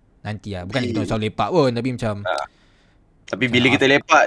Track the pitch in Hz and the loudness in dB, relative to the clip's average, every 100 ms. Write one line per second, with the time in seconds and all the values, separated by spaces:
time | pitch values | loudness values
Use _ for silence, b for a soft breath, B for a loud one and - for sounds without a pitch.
0 | _ _ 104 107 104 92 90 123 123 107 | _ _ -10 -10 -8 -10 -6 -4 -4 -4
1 | 92 110 107 - 104 175 135 120 131 120 | -2 -2 -4 -2 0 2 2 0 -4 -4
2 | 110 101 95 73 69 _ _ _ _ _ | -4 -4 -4 -6 -6 _ _ _ _ _
3 | _ _ - 95 127 123 127 120 135 143 | _ _ -10 -4 0 2 2 4 4 2
4 | - 151 | 4 4